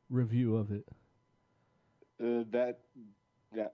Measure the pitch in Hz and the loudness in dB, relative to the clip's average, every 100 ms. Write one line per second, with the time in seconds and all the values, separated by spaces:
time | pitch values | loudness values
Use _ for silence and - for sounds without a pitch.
0 | - 123 117 120 120 110 104 104 - - | -4 0 2 2 4 2 0 -4 -8 -20
1 | _ _ _ _ _ _ _ _ _ _ | _ _ _ _ _ _ _ _ _ _
2 | _ - 117 120 113 120 123 120 _ 131 | _ -6 -2 0 0 0 0 -4 _ -20
3 | 107 _ _ _ _ 110 107 | -20 _ _ _ _ -6 -6